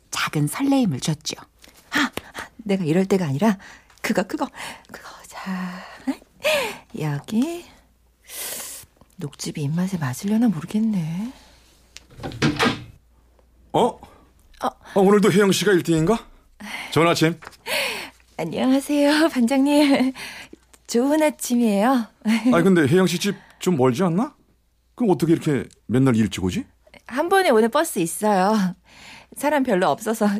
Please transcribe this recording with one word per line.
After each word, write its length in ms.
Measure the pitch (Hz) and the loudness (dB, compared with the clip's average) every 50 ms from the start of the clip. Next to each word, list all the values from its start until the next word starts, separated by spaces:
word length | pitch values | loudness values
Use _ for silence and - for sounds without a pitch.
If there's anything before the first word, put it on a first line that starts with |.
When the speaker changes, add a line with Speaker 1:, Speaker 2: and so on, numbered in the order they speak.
| _ _ | _ _
Speaker 1:
작은 360 | - - - - - 156 147 147 | -8 -6 -6 -4 -2 -2 -2 -2
설레임을 520 | - - 277 277 277 269 247 190 135 123 | -2 -2 -2 0 2 2 2 0 -2 -2
줬죠. 360 | - - 151 - - - - - - - _ _ - - _ - _ _ | -4 -4 -4 -4 -6 -10 -12 -12 -14 -20 _ _ -20 -20 _ -20 _ _
Speaker 2:
아, 200 | - 294 285 - - - - - - - - - _ - | -4 -2 -2 -2 -4 -10 -14 -14 -16 -16 -16 -16 _ -10
내가 260 | - 202 196 190 180 | -4 -2 -2 0 0
이럴 220 | 143 160 185 190 | 0 0 0 2
때가 200 | 190 202 190 180 | 2 0 0 0
아니라 320 | 147 135 143 202 226 196 190 - - - - _ _ _ _ | -2 -2 0 2 2 0 0 -6 -16 -20 -20 _ _ _ _
그거, 220 | - - 226 190 - | -6 -2 -2 -2 -2
그거, 240 | - - 302 294 - - - - - - - - - | -4 -4 -6 -6 -8 -8 -12 -14 -14 -14 -16 -20 -20
그거. 180 | - - - - - - - - | -20 -20 -20 -20 -20 -20 -20 -20
자, 540 | - - - 190 185 185 185 180 180 185 - - - - - - 294 - - _ _ _ - 605 622 571 508 427 - - - _ - - | -18 -14 -10 -10 -8 -8 -8 -10 -12 -14 -16 -18 -20 -10 -8 -8 -8 -8 -12 _ _ _ -2 0 0 0 -2 -4 -8 -12 -16 _ -10 -6
여기 680 | 156 151 143 143 - - 214 220 262 330 339 349 349 - - _ _ _ _ _ _ _ _ _ _ - - - - - - - - - - - - - _ _ - _ _ - | -4 -4 -4 -6 -6 -4 -2 -2 -2 -2 -4 -8 -12 -16 -20 _ _ _ _ _ _ _ _ _ _ -18 -14 -12 -12 -10 -10 -12 -12 -14 -16 -18 -20 -20 _ _ -20 _ _ -14
녹즙이 460 | 160 139 - - - - - 165 147 | -14 -14 -12 -12 -12 -10 -8 -6 -4
입맛에 340 | 139 160 175 180 190 196 170 | -4 -2 -2 -2 -4 -4 -4
맞으려나 520 | 147 127 127 - - 202 214 226 240 240 | -4 -6 -6 -6 -4 -2 0 2 2 2
모르겠네. 840 | 170 151 170 - - 214 220 226 208 185 160 156 165 180 220 247 - - - - - _ _ _ _ _ _ _ _ - - _ - - - - - - - 147 - - - - - - - - - - _ _ _ _ _ _ _ _ _ _ _ _ _ _ - | 0 -2 -4 -4 -2 -2 0 0 0 -2 -2 -4 -4 -6 -8 -8 -12 -16 -20 -20 -20 _ _ _ _ _ _ _ _ -20 -20 _ -18 -16 -14 -14 -6 -4 -2 -2 0 0 -2 -2 -2 -4 -8 -18 -20 -20 _ _ _ _ _ _ _ _ _ _ _ _ _ _ 0
Speaker 3:
어? 60 | 156 214 233 | 2 2 2
Speaker 2:
어. 120 | - - - - - - _ _ _ _ _ _ - - - - - _ - - - | 0 -6 -14 -20 -20 -20 _ _ _ _ _ _ -12 -8 -8 -8 -8 _ -14 -2 2
Speaker 3:
어, 40 | 214 | 4
오늘도 300 | 190 196 208 208 196 214 | 6 6 6 6 6 4
혜영 200 | 147 202 208 196 | 4 4 4 4
씨가 200 | 180 - 170 208 196 | 2 2 2 2 2
일 100 | 170 143 | 2 2
등인가? 420 | 170 165 156 156 170 226 226 - - - _ _ _ _ - 202 208 - - - - | 2 0 2 2 2 0 0 -2 -8 -20 _ _ _ _ -20 -16 -14 -12 -12 -12 -2
좋은 160 | - 147 160 170 | 0 2 4 4
아침. 320 | 165 160 160 160 170 - - - - - _ 480 539 554 554 523 440 - - - - _ _ _ _ - | 4 4 2 2 0 -2 -8 -18 -20 -16 _ -6 -4 -4 -4 -4 -6 -8 -12 -16 -18 _ _ _ _ -10
Speaker 2:
안녕하세요, 920 | 160 165 - - 233 254 262 277 269 - 294 285 285 285 302 302 320 330 | -8 -6 -4 -2 0 2 2 0 0 0 0 2 2 4 4 4 2 2
반장님. 840 | - 262 233 226 277 269 269 285 294 294 302 277 277 - 262 262 262 - - - - - - - - - _ _ - _ _ - | 2 0 0 2 2 2 2 4 4 4 4 4 4 2 2 0 -2 -6 -12 -16 -16 -18 -20 -20 -20 -20 _ _ -20 _ _ -2
좋은 340 | - 233 254 277 302 320 311 | 0 0 2 2 2 2 2
아침이에요. 840 | 302 - - - - 247 240 240 220 202 196 208 254 269 247 220 - _ _ - 214 226 220 208 254 247 | 2 0 -2 -4 -2 0 2 2 2 2 2 2 2 2 0 -2 -4 _ _ -2 0 0 2 2 2 4
Speaker 3:
아니, 100 | 170 170 | 4 4
근데 240 | 196 190 170 151 123 | 4 4 4 4 4
혜영 200 | 160 185 190 165 | 4 4 4 2
씨 120 | 170 175 | 0 -2
집 180 | - 202 190 - - - _ _ | -4 -4 -6 -6 -10 -20 _ _
좀 180 | - 185 180 135 | -2 -2 2 2
멀지 260 | 127 131 117 127 190 | 2 2 2 2 0
않나? 320 | 175 160 185 254 - - _ _ _ _ _ _ _ _ _ _ _ _ | 0 0 0 -2 -4 -6 _ _ _ _ _ _ _ _ _ _ _ _
그럼 180 | - 247 202 | -2 0 0
어떻게 200 | 175 135 170 156 | 2 2 2 2
이렇게 320 | 165 - - 156 143 117 - - - _ _ | 0 0 0 0 -2 -2 -4 -6 -12 _ _
맨날 320 | - 104 127 135 135 120 110 | -2 0 2 4 4 4 4
일찍 260 | 110 95 - - 90 | 2 0 0 -2 -4
오지? 220 | 92 90 202 285 - _ _ _ _ - - - - | -4 -4 -4 -6 -8 _ _ _ _ -20 -20 -18 -8
Speaker 2:
한 220 | 226 262 320 349 | -4 -4 0 2
번에 200 | 392 392 370 339 | 2 2 4 4
오는 220 | 247 214 220 226 | 4 4 2 2
버스 280 | 226 294 330 330 - 220 | 2 0 0 0 -2 -4
있어요. 760 | 165 170 - - 214 214 208 185 185 202 220 214 190 180 180 - _ _ - - - - - - - _ - - | -4 -4 -4 -2 0 0 2 2 2 2 2 2 0 -2 -4 -8 _ _ -20 -20 -20 -20 -20 -20 -20 _ -10 -6
사람 260 | - 294 302 285 269 | -2 0 0 0 0
별로 240 | 254 208 180 185 156 | 0 0 2 2 0
없어서 380 | 139 - 214 214 233 - 214 202 202 | 0 -2 -2 -6 -2 0 0 0 0